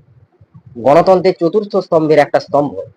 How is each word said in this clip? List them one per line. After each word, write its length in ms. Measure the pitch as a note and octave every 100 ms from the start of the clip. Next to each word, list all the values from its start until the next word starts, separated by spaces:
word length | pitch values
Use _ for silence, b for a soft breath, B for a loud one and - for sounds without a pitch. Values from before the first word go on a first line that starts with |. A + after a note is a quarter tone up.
| _ _ _ _ _ - - A#2+ A#2
গণতন্ত্রের 520 | D#3 F3 F#3 F3+ F3+
চতুর্থ 340 | E3+ G3+ G3+ G3+ -
স্তম্ভের 360 | E3 D#3 D#3
একটা 140 | C#3 C#3+
স্তম্ভ, 320 | - C#3 C#3+ F#2+ F#2